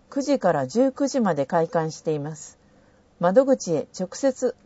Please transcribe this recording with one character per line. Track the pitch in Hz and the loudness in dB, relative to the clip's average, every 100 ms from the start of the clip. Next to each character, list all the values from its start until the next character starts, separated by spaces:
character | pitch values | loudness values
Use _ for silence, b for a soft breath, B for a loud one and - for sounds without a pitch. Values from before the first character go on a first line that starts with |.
| _ | _
九 | - | -6
時 | 269 277 | -2 0
か | 185 | 2
ら | 156 127 | 0 0
十 | 214 269 | 0 0
九 | - 277 | 0 -2
時 | 277 | 0
ま | 214 | 0
で | 151 139 | 0 0
開 | 175 165 | 0 0
館 | 175 160 | 0 -2
し | 156 | -4
て | - | -6
い | 151 | -4
ま | 143 156 | -6 -10
す。 | - - b b b b b _ | -16 -20 b b b b b _
窓 | 175 190 | 2 4
口 | 269 254 - | 4 2 0
へ | 156 - - | -4 -4 -8
直 | 185 | -10
接 | - 277 262 247 - | -2 -2 0 -4 -6